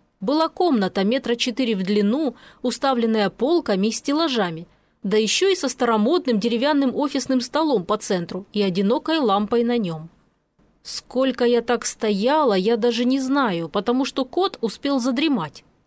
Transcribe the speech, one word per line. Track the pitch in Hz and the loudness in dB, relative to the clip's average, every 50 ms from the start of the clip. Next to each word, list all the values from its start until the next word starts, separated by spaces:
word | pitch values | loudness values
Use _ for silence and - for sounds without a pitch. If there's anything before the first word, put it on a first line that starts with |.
| _ _ _ _ | _ _ _ _
Была | 190 196 277 311 320 320 | -4 -2 0 0 0 0
комната | - - 370 349 285 226 196 185 - 202 196 | 0 0 0 2 2 2 0 0 0 0 0
метра | 202 240 269 269 226 240 | 0 0 0 0 -2 -4
четыре | 240 - 247 226 - 262 233 226 | -2 -2 -4 -2 -2 -2 0 0
в | 190 190 | -2 -2
длину, | 180 208 208 202 202 226 285 320 262 233 - - - - _ - | 0 0 2 2 2 2 0 0 -2 -4 -6 -12 -20 -12 _ -4
уставленная | 247 233 - - 269 269 240 226 226 220 220 208 190 | -4 -2 -2 0 0 0 2 2 2 2 2 0 0
полками | - - 226 277 339 349 - - 208 185 196 226 | 0 -2 0 2 2 2 2 0 0 0 0 0
и | 226 | -2
стеллажами, | - - - 285 302 330 320 262 233 202 175 160 156 175 - _ _ _ _ _ _ - | -2 -2 -2 0 0 0 0 0 0 -2 -2 -4 -8 -12 -16 _ _ _ _ _ _ -4
да | 196 185 | 0 2
еще | 214 220 208 - - 359 392 | 2 2 2 2 2 2 2
и | 381 | 2
со | 359 - 262 | 2 0 -4
старомодным | - - 254 233 226 214 208 233 330 359 359 - 233 202 | -4 -2 0 2 2 2 2 2 2 2 2 0 0 0
деревянным | 180 233 226 233 240 294 311 285 277 254 233 | 0 0 0 0 2 2 2 2 2 2 0
офисным | - 285 285 - 277 254 - 262 254 | 0 -2 -2 -2 -2 -2 0 0 0
столом | 240 - - 302 320 311 277 208 170 | 0 -2 -2 0 0 2 2 0 0
по | - 208 | 0 -2
центру | 208 - - 208 180 170 - - 185 196 - - | -2 -2 -2 -2 -2 -2 -4 -8 -10 -10 -6 -4
и | 208 202 | -2 0
одинокой | 196 175 180 202 196 240 302 - - 320 330 | 0 0 0 2 2 2 0 0 0 0 2
лампой | 285 214 196 202 214 208 240 233 240 | 2 2 2 2 0 0 0 0 2
на | 233 240 240 | 2 0 0
нем. | 214 175 165 156 160 165 - _ _ _ _ _ _ _ _ _ _ _ _ _ - | -2 -2 -4 -8 -10 -16 -20 _ _ _ _ _ _ _ _ _ _ _ _ _ -14
Сколько | - - - - - - 247 262 269 254 - 247 | -12 -10 -10 -10 -6 -2 0 0 0 0 2 2
я | 240 240 233 233 | 2 2 2 2
так | 233 240 233 - | 0 -2 -2 -2
стояла, | - - - - 214 208 190 202 247 294 311 302 262 202 | -4 -4 -2 -2 0 0 0 2 2 2 2 2 2 2
я | 190 185 214 233 | 2 2 2 0
даже | 226 208 240 233 226 247 | 2 2 0 0 0 0
не | 240 262 277 | 0 0 0
знаю, | 262 254 269 285 269 226 180 170 165 160 | 0 0 0 0 0 0 -2 -2 -4 -4
потому | - 196 196 - 240 254 277 | -4 -4 -2 0 0 0 -2
что | 254 - - 262 | -2 -2 -4 -4
кот | 262 - 349 370 392 - - | -4 -2 -2 -2 -2 -2 -4
успел | - 214 - - - 285 277 269 | -6 -6 -6 -4 -4 -2 -2 0
задремать. | 233 262 254 240 311 320 285 214 160 147 - - - _ _ _ _ | 0 -2 0 0 0 0 0 -2 -2 -6 -10 -16 -20 _ _ _ _